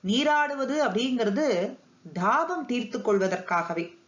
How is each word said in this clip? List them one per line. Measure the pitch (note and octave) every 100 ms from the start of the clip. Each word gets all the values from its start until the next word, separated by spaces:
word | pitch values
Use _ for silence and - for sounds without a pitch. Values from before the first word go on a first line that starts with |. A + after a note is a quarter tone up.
நீராடுவது | F#3 A#3 D4 D4 D4 C#4 B3+ D4+ C4+
அப்படிங்கிறது | G3 C4 B3+ G#3 G#3 D4+ F3+ G#3+ - _ _ E3+
தாபம் | D3+ F#3+ C4+ E4+ F4
தீர்த்து | C4+ B3 - A#3
கொள்வதற்காகவே. | G#3+ G3 F#3+ F3+ - F3 E3 E3+ E3+ -